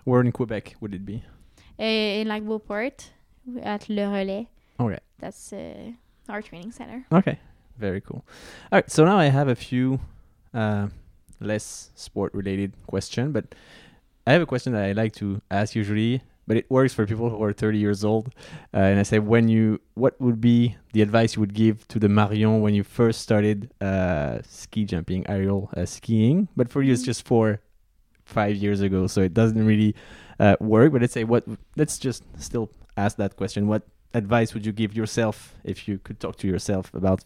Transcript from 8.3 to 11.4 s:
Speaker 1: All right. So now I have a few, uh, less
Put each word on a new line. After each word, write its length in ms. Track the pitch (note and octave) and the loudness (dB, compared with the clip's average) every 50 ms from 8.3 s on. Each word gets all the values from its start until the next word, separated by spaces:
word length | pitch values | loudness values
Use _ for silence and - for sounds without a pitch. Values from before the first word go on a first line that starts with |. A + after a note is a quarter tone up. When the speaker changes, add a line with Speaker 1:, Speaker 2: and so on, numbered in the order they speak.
| - - - - - - - - | -20 -20 -20 -20 -20 -20 -6 0
Speaker 1:
All 60 | - | 0
right. 140 | G3 - - | 0 0 2
So 120 | - - D#3 | 4 4 6
now 140 | F3 G#3 | 6 6
I 80 | G3 D#3+ C#3+ | 4 4 4
have 180 | C3 C#3 D3 | 2 2 2
a 80 | C3+ A#2+ | 0 -2
few, 440 | - - - B2 B2 B2+ C3 C3+ B2+ - - - - - _ _ _ _ _ - | -2 -4 -4 -2 -2 0 0 -2 -4 -6 -10 -16 -20 -20 _ _ _ _ _ -6
uh, 360 | A#2 A2 G#2+ G#2 G2+ G2+ G2+ - - - - - _ _ - - | -4 -2 -2 -2 -2 -4 -6 -8 -12 -20 -20 -20 _ _ -20 -18
less 500 | - | -12